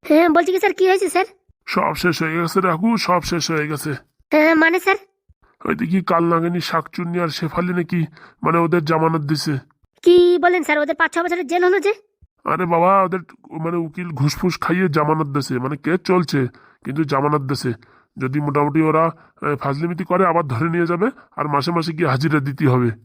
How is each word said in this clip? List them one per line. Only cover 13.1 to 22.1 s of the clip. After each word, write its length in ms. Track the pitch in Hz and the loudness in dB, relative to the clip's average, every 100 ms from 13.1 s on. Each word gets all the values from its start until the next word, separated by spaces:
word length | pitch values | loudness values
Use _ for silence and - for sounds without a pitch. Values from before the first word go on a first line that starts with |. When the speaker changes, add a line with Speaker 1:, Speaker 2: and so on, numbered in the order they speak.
| 185 170 - - 156 | -2 -8 -20 -14 -8
Speaker 2:
মানে 140 | 160 175 | -4 -4
উকিল 320 | 165 151 175 147 | -4 -8 -8 -2
ঘুষফুস 360 | 147 - 185 - | -2 0 -4 -2
খাইয়ে 240 | - 175 185 147 | -2 0 2 2
জামানত 340 | 151 156 151 139 | 2 0 0 -4
দিছে, 180 | 131 127 | -4 -4
মানে 160 | 127 143 | -4 -6
কেস 160 | - 180 - | -2 -2 2
চলছে 300 | 180 165 143 123 - _ _ | 0 2 -2 -2 -6 _ _
কিন্তু 180 | - 139 156 | -10 -6 -2
জামানত 320 | 139 143 151 135 | 0 0 0 -2
দিছে। 220 | 139 127 110 _ _ _ - | -4 -4 -6 _ _ _ -8
যদি 200 | 131 143 147 | -4 -2 -2
মোটামুটি 320 | 143 147 147 156 | 0 0 2 2
ওরা, 140 | 156 165 160 _ _ 147 | 2 0 -2 _ _ -6
এ, 40 | 143 | -4
ফাজলিমিতি 420 | 139 139 170 170 147 | -4 -4 -4 -6 -2
করে 120 | 180 190 | 2 2
আবার 140 | 165 156 | 2 0
ধরে 140 | 117 165 | -2 0
নিয়ে 200 | 170 165 | 0 0
যাবে 160 | 175 214 - - - | 0 -2 -4 -16 -8
আর 80 | 147 | -2
মাসে 180 | 143 139 | -2 0
মাসে 200 | 170 165 156 | -2 -2 -2
গিয়ে 140 | 160 | 0